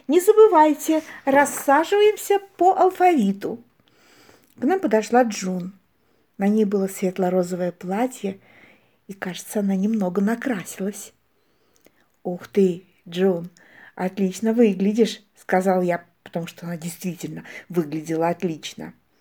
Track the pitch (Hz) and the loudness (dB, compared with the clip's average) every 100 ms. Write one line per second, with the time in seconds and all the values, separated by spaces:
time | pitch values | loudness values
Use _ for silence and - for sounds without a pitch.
0 | - 320 370 427 440 330 311 294 - 311 | -2 2 4 6 6 8 4 2 -2 -4
1 | 311 - - 269 277 - - 277 320 403 | -4 -8 0 2 2 0 2 2 4 4
2 | 415 415 - 403 392 - 349 370 370 370 | 4 2 0 -2 -2 0 2 4 2 4
3 | 359 320 196 196 147 233 - _ _ _ | 4 4 2 -2 -6 -10 -14 _ _ _
4 | _ _ _ _ _ - 269 381 339 220 | _ _ _ _ _ -6 -2 0 0 0
5 | 208 240 240 202 185 185 180 - _ _ | 2 2 2 -2 -6 -6 -8 -14 _ _
6 | _ _ _ - 196 214 208 202 190 190 | _ _ _ -4 0 2 2 0 -2 -4
7 | 190 185 180 185 175 180 180 170 180 196 | -4 -2 0 0 -2 -4 -6 -6 -8 -4
8 | 254 254 196 196 _ _ - _ _ _ | -4 -6 -10 -10 _ _ -20 _ _ _
9 | - 196 185 170 - 214 202 190 202 226 | -20 -12 -10 -10 -8 -4 -2 0 0 -2
10 | 185 175 202 233 269 220 165 - 190 202 | -2 0 -2 -2 -4 -6 -8 -10 -8 -8
11 | - _ _ _ _ _ _ _ _ _ | -14 _ _ _ _ _ _ _ _ _
12 | _ _ - 180 - 214 190 175 - _ | _ _ -12 -12 -4 2 2 0 -10 _
13 | - 170 190 175 175 - _ - - - | -12 0 0 0 -4 -16 _ -20 -20 -8
14 | 185 190 190 185 220 226 226 185 196 214 | -6 -2 -4 -2 0 4 2 2 0 2
15 | 220 - _ _ - 185 190 185 180 170 | 0 -2 _ _ -2 0 2 0 0 -2
16 | - _ - 170 165 - 170 170 165 - | -8 _ -14 -10 -10 -12 -12 -10 -10 -10
17 | 185 160 151 160 - - - 175 151 156 | -10 -8 -10 -12 -16 -18 -6 -4 -4 -4
18 | 156 160 165 170 185 156 - - 78 - | -4 -2 0 -2 -4 -6 -12 -16 -18 -18
19 | _ _ | _ _